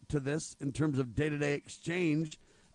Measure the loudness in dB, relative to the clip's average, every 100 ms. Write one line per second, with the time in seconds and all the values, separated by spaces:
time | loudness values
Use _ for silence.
0 | -2 -2 0 -2 -4 -6 -4 0 2 2
1 | 0 0 0 0 0 0 -4 -10 -4 2
2 | 4 2 0 -6 -18 -20 _